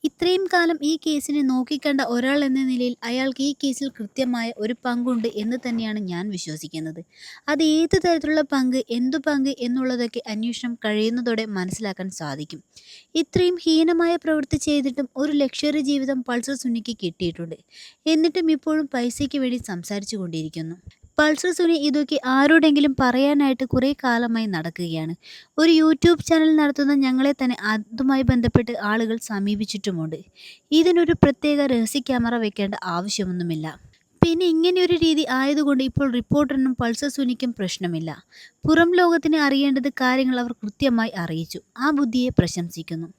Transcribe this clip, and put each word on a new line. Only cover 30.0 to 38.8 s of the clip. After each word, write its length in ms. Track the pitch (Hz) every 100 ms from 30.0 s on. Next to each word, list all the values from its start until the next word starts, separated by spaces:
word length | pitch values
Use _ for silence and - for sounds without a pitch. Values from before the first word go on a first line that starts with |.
| 160 160 - _ - - _
ഇതിനൊരു 440 | 302 330 349 330 339
പ്രത്യേക 380 | 285 269 294 285 277
രഹസ്യ 360 | 240 220 285
ക്യാമറ 340 | 254 247 233 240
വെക്കേണ്ട 400 | 214 - 196 202
ആവശ്യമൊന്നുമില്ല. 840 | 185 170 202 202 185 180 175 156 156 - - _ _ _
പിന്നെ 240 | 339 330 359
ഇങ്ങനെയൊരു 500 | 320 349 370 359 349
രീതി 280 | 330 311 302
ആയതുകൊണ്ട് 540 | 262 269 294 285 269
ഇപ്പോൾ 240 | 262 - 277
റിപ്പോർട്ടറിനും 640 | 247 226 285 285 269 262 247
പൾസർ 340 | 233 226 285
സുനിക്കും 420 | 269 254 240 247
പ്രശ്നമില്ല. 560 | 233 185 - 180 165 160 - _ - - _
പുറം 260 | - 320